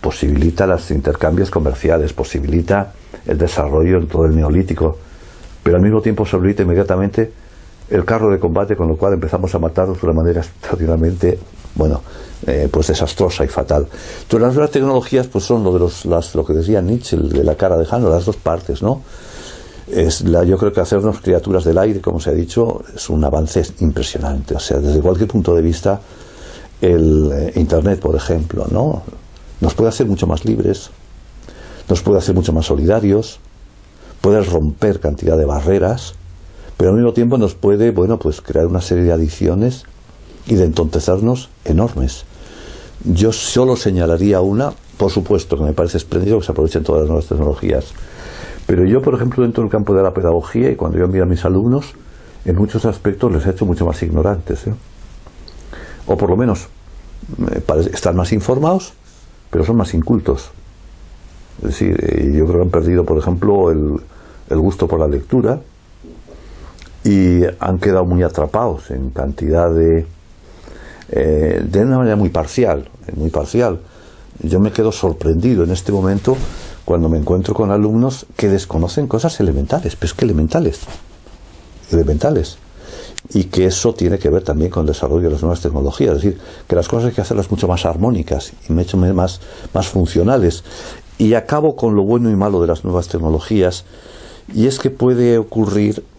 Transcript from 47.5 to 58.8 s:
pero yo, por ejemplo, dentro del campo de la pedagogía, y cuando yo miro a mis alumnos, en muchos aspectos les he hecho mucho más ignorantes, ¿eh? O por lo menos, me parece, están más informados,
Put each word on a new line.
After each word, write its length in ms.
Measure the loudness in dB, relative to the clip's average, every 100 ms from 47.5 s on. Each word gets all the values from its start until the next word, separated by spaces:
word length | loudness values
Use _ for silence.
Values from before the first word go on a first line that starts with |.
| 0 -2 -2 -4 -14 -16 -14 -16 -16 -14 -12 -2
pero 200 | 2 4
yo, 160 | 4
por 120 | 2
ejemplo, 300 | 0 0 2
dentro 200 | 0 2
del 80 | 0
campo 220 | 0 2
de 100 | 2
la 100 | 2
pedagogía, 580 | 2 2 0 0 0 0
y 40 | 0
cuando 220 | -2 0
yo 100 | 2
miro 180 | 2 2
a 20 |
mis 160 | 2
alumnos, 500 | 2 2 2 0 -2 -16 -20 -20 -20 -10 -2
en 100 | 0
muchos 300 | 0 0 -2
aspectos 460 | -2 -4 0 0
les 140 | 2 0
he 60 |
hecho 140 | 0 0
mucho 200 | 0 0
más 160 | -2
ignorantes, 640 | -2 0 0 -2 -4 -6 -6
¿eh? 60 | -8 -10 -20 -20 -20 -20 -20 -20 -20 -18 -18 -16 -14 -4
O 100 | 0
por 120 | 2
lo 60 | 2
menos, 320 | 2 0 -6 -20 -20 -20 -20 -18 -14 -6
me 240 | -4 -4
parece, 300 | 0 0 0
están 240 | 0 0 0
más 160 | 0
informados, 600 | 0 0 0 2 0